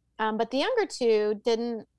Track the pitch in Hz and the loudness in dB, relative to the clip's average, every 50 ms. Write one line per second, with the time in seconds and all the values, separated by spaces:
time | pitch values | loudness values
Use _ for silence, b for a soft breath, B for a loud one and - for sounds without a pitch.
0 | _ _ _ - 220 220 220 214 233 226 - 269 311 415 523 466 392 - - - | _ _ _ -4 -2 -2 0 -2 -2 -2 0 0 0 0 0 0 0 -2 -2 0
1 | 254 226 220 214 208 208 214 208 - 240 233 226 233 240 233 220 202 - _ | 2 4 4 4 2 0 -2 -2 0 0 0 0 0 -4 -6 -8 -10 -14 _